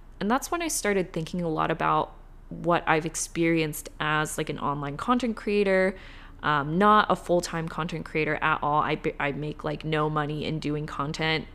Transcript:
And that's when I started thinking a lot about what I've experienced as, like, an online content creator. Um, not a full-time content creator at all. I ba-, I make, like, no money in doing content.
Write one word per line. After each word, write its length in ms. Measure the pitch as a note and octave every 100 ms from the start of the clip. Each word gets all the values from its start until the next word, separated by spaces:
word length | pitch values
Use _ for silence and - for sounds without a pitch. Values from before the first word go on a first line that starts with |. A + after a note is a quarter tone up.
| - -
And 120 | G3
that's 180 | B3+ C4+
when 140 | F4
I 40 | E4
started 460 | - G#3 G3 F3+
thinking 280 | - D#3+ F3+
a 80 | E3+
lot 200 | D#3 D#3+
about 440 | D#3+ D#3 D#3 - - - - -
what 340 | E3+ E3 E3+ -
I've 180 | D#3 D#3+
experienced 840 | - - - E3 E3 D#3 D3+ - -
as, 380 | D#3 D3+ D3+ -
like, 120 | D#3
an 100 | D3
online 380 | C3+ C#3+ C#3+ C#3+
content 380 | - B3 B3 G#3+
creator. 600 | - G#3 G3 F#3+ F#3+ F#3+ - - - -
Um, 360 | - D3+ C#3 E3
not 300 | G#3 G#3+ -
a 60 | F#3
full-time 500 | - F3 E3+ E3 D#3+
content 380 | - E3 D#3+ D#3+
creator 340 | D#3+ D3+ D#3
at 220 | D#3 D#3
all. 180 | D3 D3+
I 140 | D3 D3+
ba-, 260 | D#3+ -
I 120 | C#3+
make, 320 | C#3 D3+ D3+ D#3
like, 180 | D3+
no 260 | D3+ D#3 D3+
money 360 | D3+ D3 D3+ -
in 140 | D#3
doing 280 | D3 D3+ D3+
content. 580 | - C#3 D#3+ D#3+ D#3 -